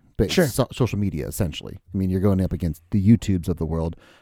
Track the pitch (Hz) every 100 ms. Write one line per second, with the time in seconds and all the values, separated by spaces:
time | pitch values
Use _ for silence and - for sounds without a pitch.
0 | _ - 98 - 143 - 120 - 120 101
1 | 98 76 53 - 82 - - - _ 98
2 | 95 92 101 95 90 85 87 - - 104
3 | 98 113 - 90 90 82 80 82 82 -
4 | _ _